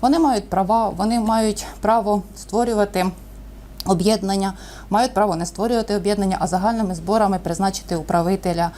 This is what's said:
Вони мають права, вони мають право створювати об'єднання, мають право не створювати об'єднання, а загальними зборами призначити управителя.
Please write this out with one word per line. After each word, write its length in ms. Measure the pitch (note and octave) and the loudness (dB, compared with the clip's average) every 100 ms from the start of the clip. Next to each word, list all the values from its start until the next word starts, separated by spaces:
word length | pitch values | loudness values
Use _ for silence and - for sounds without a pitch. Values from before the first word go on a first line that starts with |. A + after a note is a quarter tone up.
Вони 180 | B3+ E4 | 2 4
мають 300 | D4+ A3 - | 4 2 0
права, 400 | F#3 F#3+ A3+ G#3 | 0 2 2 2
вони 300 | E3 G#3 A#3 | 0 0 0
мають 460 | A3 A3+ A3 G#3 - - | 2 2 2 -2 -8 -4
право 400 | G#3 A3+ G#3 G#3 - - | 2 2 4 0 -2 -14
створювати 720 | - G#3+ A#3+ G#3+ G3+ F#3 F#3 - - - - - - - - | -4 0 2 2 2 2 -2 -2 -14 -18 -18 -18 -18 -6 0
об'єднання, 680 | F3 F#3 A3 G3 G3 G3 - - - - | 2 4 2 0 0 -2 -6 -14 -14 -2
мають 240 | G#3 B3+ | 2 2
право 220 | G3 G#3 E3 | 2 0 0
не 100 | E3+ | -4
створювати 500 | - A3 A#3 A3 G3+ | -2 0 0 0 -2
об'єднання, 420 | F#3+ G3+ F#3+ - | 0 0 0 0
а 80 | D#3 | 0
загальними 480 | F3+ G#3 A#3 F#3+ E3+ | 0 0 0 -2 -4
зборами 440 | F3 A3 G3+ F#3 | 0 2 2 0
призначити 560 | E3+ E3+ F#3+ F#3+ - E3+ | -2 -2 -2 -2 -4 -4
управителя. 760 | D#3 F3 E3+ F#3+ F#3 E3+ E3+ | 0 0 2 0 -2 0 -2